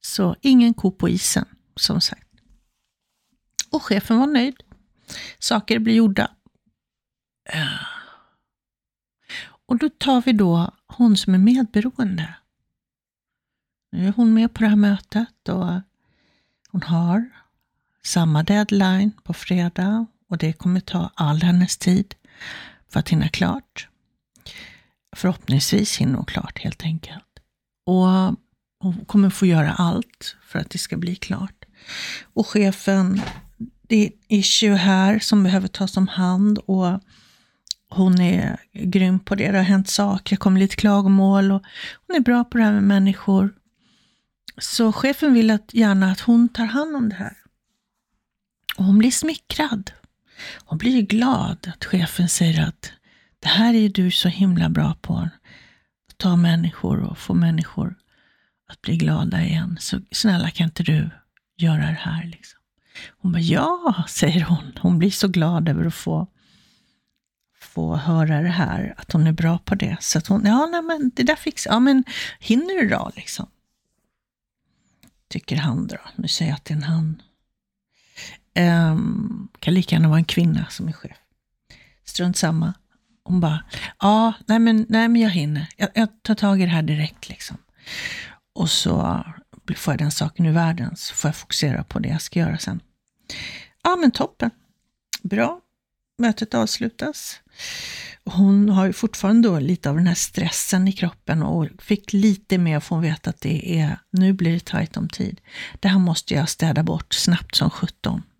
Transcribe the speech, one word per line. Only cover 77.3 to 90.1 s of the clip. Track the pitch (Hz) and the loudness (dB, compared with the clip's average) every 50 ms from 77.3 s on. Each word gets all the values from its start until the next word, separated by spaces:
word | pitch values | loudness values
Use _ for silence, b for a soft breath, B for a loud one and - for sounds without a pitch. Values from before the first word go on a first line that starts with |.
| _ _ _ _ _ _ _ _ _ _ _ B B B B B B B B B B B B _ _ | _ _ _ _ _ _ _ _ _ _ _ B B B B B B B B B B B B _ _
Ehm, | - 175 175 170 170 165 160 156 - - - - - - - - - - - _ - | 2 2 4 4 4 4 2 2 0 -2 -2 -4 -4 -6 -6 -8 -10 -12 -16 _ -6
kan | - - 175 | -2 0 0
lika | 185 180 - 180 | 0 0 0 2
gärna | 160 160 | 4 4
vara | 156 156 | 4 4
en | 165 165 | 2 2
kvinna | - - 170 170 170 156 - 160 - | 2 0 0 2 2 0 0 -4 -6
som | - - 180 | -10 -10 -8
är | 160 156 | -10 -10
chef. | - - - - _ _ _ _ _ _ _ _ _ _ b b b b b b b b | -10 -16 -20 -20 _ _ _ _ _ _ _ _ _ _ b b b b b b b b
Strunt | - - - 180 180 180 | -12 -6 -2 -2 -2 0
samma. | - - 156 160 160 165 165 185 _ _ _ _ _ _ _ _ _ _ | 0 0 0 0 0 -2 -4 -6 _ _ _ _ _ _ _ _ _ _
Hon | - 180 185 | -2 0 0
bara, | 170 156 156 156 - B B B B B B B | 2 0 -2 -4 -6 B B B B B B B
"Ja, | - 196 214 220 226 226 220 - - | 2 2 4 4 2 2 0 -4 -2
nej, | - 214 226 | 0 2 4
men, | 226 233 220 220 220 - | 4 4 4 2 2 2
nej, | 220 220 226 | 2 2 4
men | 233 233 233 | 4 4 4
jag | 226 220 | 4 2
hinner. | 175 175 147 151 151 160 156 - - | 2 0 -2 -2 -2 -4 -6 -8 -6
Jag, | _ 208 - _ | _ -6 -2 _
jag | 226 226 214 - _ _ | -2 -2 -2 -4 _ _
tar | - 214 | -2 -2
tag | - - 202 196 190 | 0 2 2 2 2
i | 185 | 2
det | 175 | 2
här | 170 160 | 2 0
direkt, | 156 156 156 151 156 156 - _ - - | 0 0 -2 -2 -4 -6 -8 _ -18 -18
liksom. | - - - - - - _ _ B B B B B B B B B B B B B B B _ _ | -16 -16 -16 -16 -16 -18 _ _ B B B B B B B B B B B B B B B _ _
Och | - 165 156 | -4 -2 -2
så | - - - - - - - - - - - 165 160 - _ _ - - _ | -2 -2 0 0 -2 0 -2 -2 -4 -4 -6 -10 -18 -20 _ _ -20 -18 _
blir, | - 165 | -10 -8
får | - - - 139 | -6 -4 -4 -2
jag | - | -2
den | 156 147 | -2 -4